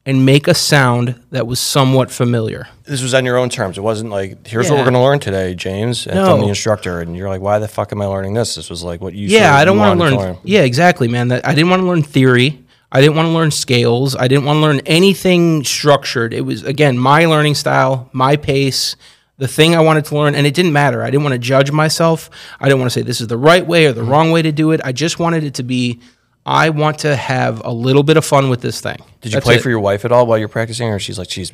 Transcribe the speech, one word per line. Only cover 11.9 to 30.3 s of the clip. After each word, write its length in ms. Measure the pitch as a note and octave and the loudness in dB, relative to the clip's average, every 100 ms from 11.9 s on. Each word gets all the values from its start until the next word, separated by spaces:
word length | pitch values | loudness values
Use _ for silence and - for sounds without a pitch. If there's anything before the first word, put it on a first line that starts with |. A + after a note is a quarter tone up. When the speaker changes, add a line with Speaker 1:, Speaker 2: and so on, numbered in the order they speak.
| F3 | 0
Speaker 1:
theory. 560 | D3 C#3 C3 B2 C3 - _ _ _ | 0 2 4 4 2 -2 _ _ _
I 100 | C3 | 2
didn't 140 | D3 D3+ | 4 4
wanna 140 | E3 | 0
learn 180 | E3 D#3 | 0 0
scales. 640 | - - B2 A#2+ A#2+ C#3 - | -2 -2 0 2 0 0 -2
I 80 | B2+ | 2
didn't 180 | C#3 | 2
wanna 160 | C3+ D3+ | 2 2
learn 200 | D#3 C#3+ - | 2 0 0
anything 760 | D#3+ G3 F#3+ F#3 F3 E3+ D#3 | 2 4 2 0 2 2 0
structured. 680 | B2+ - D3 C#3+ - B2+ A#2 | -2 -2 2 2 0 -4 -4
It 80 | A2+ | -4
was, 200 | C3 A#2 | -6 -6
again, 340 | - C#3+ D3 B2 | -6 0 2 2
my 260 | C3 D3 E3 | 4 4 4
learning 280 | D3+ D3+ | 2 2
style, 560 | C#3+ C#3 C3+ C3 C3 B2 | 0 0 0 0 -2 -6
my 220 | C3 C3 D3+ | -2 0 0
pace, 600 | D3 C#3 C3+ - - - - _ _ _ | 0 -2 -2 -2 -6 -10 -20 _ _ _
the 100 | C3 | -6
thing 260 | - D#3+ E3 | 2 2 4
I 40 | |
wanted 240 | D#3 D#3 D3 | 4 2 0
to 100 | D3 | 0
learn, 180 | D3 | 0
and 120 | C#3+ D3 | 2 0
it 40 | |
didn't 180 | C#3+ F3+ | 0 0
matter. 300 | C#3+ C#3+ A2 | 2 0 0
I 60 | A2+ | -2
didn't 120 | C#3 | -2
wanna 160 | D3 B2 | 0 -4
judge 320 | A#2+ C3+ C#3 | 0 0 2
myself. 580 | D#3 D#3 - E3 D#3+ - - - - | 0 0 0 0 -2 -6 -20 -20 -4
I 40 | C3+ | 0
didn't 140 | C3+ | 0
wanna 100 | B2 | 0
say, 120 | A#2+ | -4
"This 180 | A#2 A#2+ | -4 -6
is 80 | A2+ | -6
the 100 | A#2 | 0
right 260 | D3 F3+ D#3 | 4 4 2
way 200 | E3+ D3+ | 2 2
or 60 | |
the 80 | A#2 | 0
Speaker 2:
Mm-hmm. 100 | A2+ | 0
Speaker 1:
wrong 200 | C#3+ E3 | 2 2
way 100 | E3 | 2
to 80 | D#3+ | 0
do 200 | D3 D#3 | 0 0
it." 80 | D#3+ | 0
I 60 | C3+ | -2
just 260 | B2 C#3 - | -4 -4 -2
wanted 240 | E3+ E3 | -2 -2
it 120 | D3 | -4
to 80 | C3 | -8
be, 380 | B2 B2+ A#2+ A#2+ - _ _ _ | -4 -2 -2 -6 -14 _ _ _
"I 260 | - C#3 D#3 | -4 0 0
want 280 | D3 D3+ D3 | 0 -2 -2
to 180 | D3+ C3 | -2 -2
have 460 | - B2+ B2 A2 | -4 -2 -2 -4
a 80 | A#2+ | -8
little 300 | A#2 B2+ C#3 | -4 2 2
bit 140 | C#3+ D#3+ | 4 2
of 80 | |
fun 260 | - C#3 C3+ | 2 2 2
with 100 | A#2+ | -2
this 200 | A#2+ - | -4 -8
thing." 180 | G#2+ G2+ - _ | -10 -12 -18 _
Speaker 2:
Did 100 | A#2 | -6
you 40 | A2+ | -2
Speaker 1:
That's 80 | |
Speaker 2:
play 100 | B2 A#2+ | 2 2
Speaker 1:
it. 60 | |
Speaker 2:
for 80 | B2+ | 2
your 100 | A2+ | 0
wife 240 | G2 G2+ | 0 -2
at 80 | A#2 | 2
all 140 | A#2+ | 2
while 120 | A#2+ | 4